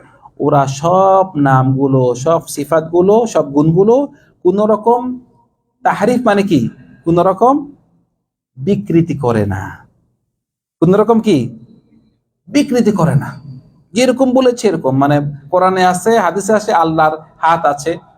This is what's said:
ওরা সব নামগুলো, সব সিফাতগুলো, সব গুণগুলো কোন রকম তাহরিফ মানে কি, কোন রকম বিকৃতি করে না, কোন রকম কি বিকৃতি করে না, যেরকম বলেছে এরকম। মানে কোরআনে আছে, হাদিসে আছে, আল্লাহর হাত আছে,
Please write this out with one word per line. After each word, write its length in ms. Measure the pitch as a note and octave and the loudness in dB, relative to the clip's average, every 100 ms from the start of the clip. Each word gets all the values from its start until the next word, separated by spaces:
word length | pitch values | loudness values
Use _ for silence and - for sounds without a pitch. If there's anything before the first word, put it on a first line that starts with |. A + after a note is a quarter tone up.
| - _ - - | -8 _ -20 -6
ওরা 280 | C#3+ D3 C3+ | 0 0 0
সব 720 | C3+ E3+ F#3 F#3+ F#3+ F#3 D3 | -2 0 2 4 2 0 0
নামগুলো, 760 | C#3+ C3 C3 C3 C3+ C3 B2 | 2 2 2 0 0 0 0
সব 320 | A#2+ D3+ E3 - | -2 -2 -2 -2
সিফাতগুলো, 800 | - C#3+ D#3+ D#3 F3 F#3 A3 A3 | -10 -2 -2 0 2 2 2 2
সব 260 | D#3+ D3 | -2 -2
গুণগুলো 560 | C#3+ D#3 E3+ G#3 B3+ C#4+ - _ _ | 0 2 2 2 2 0 -8 _ _
কোন 200 | F3+ G3 | -2 0
রকম 580 | G#3+ G#3+ A#3 B3 B3+ - - _ _ _ _ _ | 0 0 0 0 -2 -10 -16 _ _ _ _ _
তাহরিফ 360 | F3+ D#3+ B3+ B3 | -4 -2 0 0
মানে 180 | A#3 G3+ | 0 0
কি, 260 | G3 D3 A2 - - - | 0 0 -2 -6 -20 -10
কোন 140 | E3+ F3 | -2 0
রকম 540 | F3+ F#3 A#3+ D4 - - _ _ _ _ _ _ _ B2+ | 0 2 2 0 -4 -14 _ _ _ _ _ _ _ -8
বিকৃতি 640 | D3+ G#3 G3 E3 E3 C#3 | -4 -4 0 0 0 -2
করে 280 | B2 A2+ G2+ | -2 -2 -2
না, 400 | F#2+ F#2+ - _ _ _ _ _ _ _ _ _ _ | -4 -10 -14 _ _ _ _ _ _ _ _ _ _
কোন 140 | E3 | 2
রকম 260 | G3+ A3 A3+ | 2 2 2
কি 380 | A3 D3+ A2+ - - _ _ _ _ _ _ _ - | 2 0 -2 -10 -20 _ _ _ _ _ _ _ -4
বিকৃতি 460 | C4+ - A#3+ G#3 | -2 0 0 0
করে 220 | G3 D3 | 0 0
না, 260 | C3+ - - - - - _ _ | 0 -4 -10 -20 -20 -20 _ _
যেরকম 400 | F#3+ B3+ B3+ C4 | 0 0 2 0
বলেছে 360 | B3+ B3+ A#3+ G#3 | 2 2 0 -2
এরকম। 280 | D#3+ C3 C3+ | -2 -2 0
মানে 360 | C#3 D3 C#3+ - - | 2 0 -2 -8 -4
কোরআনে 360 | F3+ F#3 F#3+ F#3 | 0 0 2 0
আছে, 320 | F3+ A3+ A3+ | 0 0 0
হাদিসে 340 | F3+ F#3+ G3 | 0 -2 0
আছে, 200 | G#3+ G#3 | -2 0
আল্লাহর 460 | E3+ D#3+ D#3+ D#3 D#3 - _ | 0 0 0 0 -2 -10 _
হাত 280 | D#3+ E3+ D#3 | -2 0 0
আছে, 320 | C#3+ D#3 F3 - | -2 -6 -8 -12